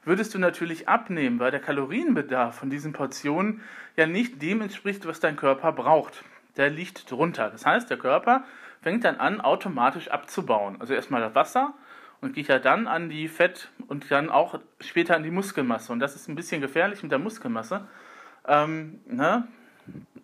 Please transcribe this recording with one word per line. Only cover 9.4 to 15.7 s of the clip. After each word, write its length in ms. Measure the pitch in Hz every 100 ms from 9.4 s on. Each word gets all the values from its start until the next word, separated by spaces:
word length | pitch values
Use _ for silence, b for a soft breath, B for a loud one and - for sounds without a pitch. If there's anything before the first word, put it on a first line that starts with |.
automatisch 640 | 135 - - 127 127 170 -
abzubauen. 720 | 147 - - 143 110 101 95
Also 160 | 120
erstmal 260 | 123 - 170
das 140 | 110
Wasser, 400 | 131 156 247 277 - B B B B
und 100 | 135
geht 160 | 143 143
ja 100 | 131
dann 280 | 131 170 226
an 240 | 165 170
die 180 | 156 156
Fett- 400 | - 180 - - - -
und 220 | 143 -
dann 200 | 143 156
auch 280 | 135 160 - - -
später 340 | - 170 170
an 80 | 165
die 80 | 156
Muskelmasse. 600 | 180 196 - 127